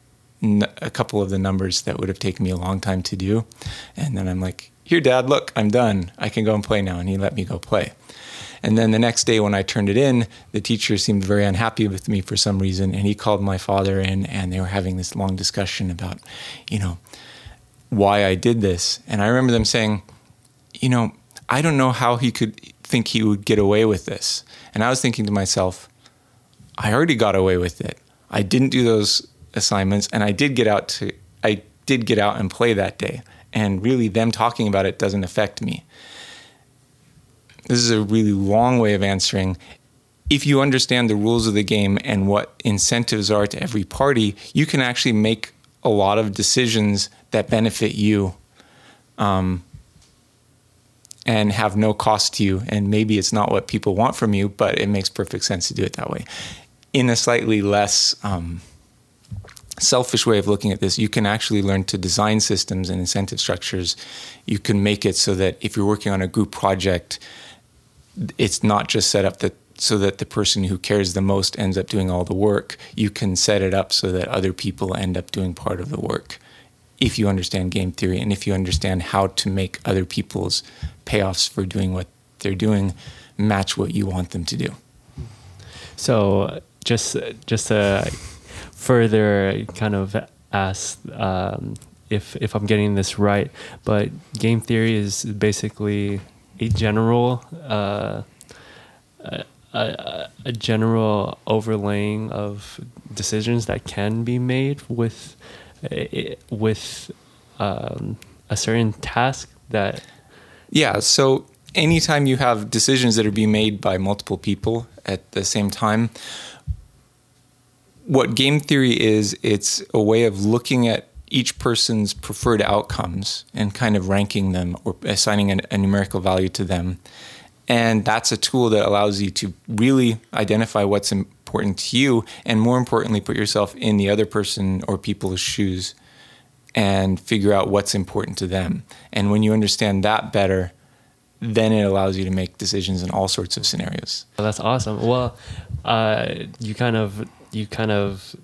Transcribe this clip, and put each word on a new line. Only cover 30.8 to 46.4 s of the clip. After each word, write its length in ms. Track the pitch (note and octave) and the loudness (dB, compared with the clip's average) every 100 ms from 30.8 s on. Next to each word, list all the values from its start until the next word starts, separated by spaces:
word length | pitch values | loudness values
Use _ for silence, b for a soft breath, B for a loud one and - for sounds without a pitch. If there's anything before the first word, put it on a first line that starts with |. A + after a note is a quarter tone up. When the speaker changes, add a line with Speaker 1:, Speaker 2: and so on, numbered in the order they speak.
| - | 0
Speaker 1:
to, 240 | - G2+ - - - | -8 -8 -10 -18 -2
I 180 | A2 G#2 - _ | 0 0 -4 _
did 200 | - C3 G#2+ | -2 0 2
get 120 | G#2+ | 2
out 220 | G2+ A2+ | 2 0
and 100 | G2 | -4
play 220 | - A#2+ | 0 2
that 240 | G2+ F#2+ - | 2 0 -4
day." 240 | - A#2+ - B B | -8 -8 -14 B B
And 320 | A2+ G#2 G2 | -2 0 0
really, 240 | G#2+ C3 A2+ | 0 2 2
them 240 | G2+ A2+ | 2 0
talking 340 | - A2+ - G#2+ | 2 0 0 0
about 200 | G2 F#2+ | 2 0
it 120 | - | 0
doesn't 240 | G2+ G2+ | -2 0
affect 380 | F2+ - G2+ - | -2 -2 -2 -2
me. 220 | G2 - - B B B B B B B B _ _ _ _ - _ _ _ - - | -8 -8 -12 B B B B B B B B _ _ _ _ -20 _ _ _ -14 -2
This 100 | A#2+ | 2
is 120 | A#2 | 4
a 100 | A2 | 2
really 320 | G2+ A2 G#2 | 2 2 2
long 460 | G2 G2 G#2 B2 B2+ | 2 2 4 4 4
way 160 | A2 | 2
of 80 | G2+ | 2
answering. 540 | G2 F#2+ - G2+ F#2+ F#2 B B _ _ _ _ - | 2 0 0 0 -2 -4 B B _ _ _ _ 0
If 160 | C#3+ C#3+ | 2 4
you 140 | C#3 | 4
understand 500 | C#3 C3 - B2 A#2+ | 4 2 2 2 2
the 60 | G#2 | 2
rules 300 | G#2+ A#2 A2+ | 2 2 2
of 60 | |
the 100 | G#2 | 2
game 340 | G2 G#2+ G2+ G2 | 2 2 2 2
and 240 | - G#2 G2 | 0 0 2
what 260 | G2+ - - | 2 0 -4
incentives 640 | A#2+ G2+ - A#2 A#2 A2 G2 | -2 0 2 0 0 -2 2
are 180 | G#2+ G#2 | 2 2
to 140 | - | -2
every 220 | - G#2 | -4 -4
party, 540 | F#2 - C#3 B2+ G#2+ G2+ B | -4 0 2 4 2 -2 B
you 140 | - D3+ | 0 2
can 140 | - | 2
actually 340 | B2 A#2+ C3 | 0 0 2
make 380 | G#2+ G#2+ A2+ - _ _ _ | 2 2 0 -4 _ _ _
a 60 | C3+ | 0
lot 300 | G#2 G2 G#2 | 2 4 2
of 140 | A2 | 0
decisions 760 | G2 | 0